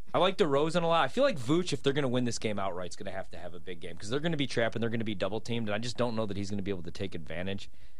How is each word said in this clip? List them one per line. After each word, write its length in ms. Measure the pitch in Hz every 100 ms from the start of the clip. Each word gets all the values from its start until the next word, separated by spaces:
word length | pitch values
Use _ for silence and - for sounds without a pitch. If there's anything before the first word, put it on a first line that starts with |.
| - 131
I 20 |
like 200 | 180 190
DeRozan 440 | 175 139 160 165
a 40 | 170
lot. 160 | 165
I 60 | 135
feel 140 | 233
like 140 | 277 180
Vooch, 340 | 117 160 185
if 80 | 143
they're 100 | -
gonna 140 | 135 139
win 180 | 123 123
this 140 | 113
game 180 | 113 101
outright, 300 | 98 87 90
is 60 | -
gonna 160 | 98
have 180 | 95 92
to 60 | 85
have 160 | 87 87
a 40 |
big 200 | 85 90
game 160 | 87 85
'cause 120 | 98
they're 100 | 131
gonna 160 | 165 160
be 100 | 135
trapped 280 | - 113 113
and 60 |
they're 60 | 113
gonna 140 | 117
be 100 | 107 101
double-teamed, 520 | 98 107 - 117 110
and 80 | 104
I 40 |
just 180 | 120 110
don't 180 | 123 110
know 100 | 110
that 100 | 98
he's 120 | 101
gonna 100 | 101
be 80 | 95
able 120 | 98
to 80 | 80
take 220 | - 98 90
advantage. 540 | 78 80 92 98 - - - -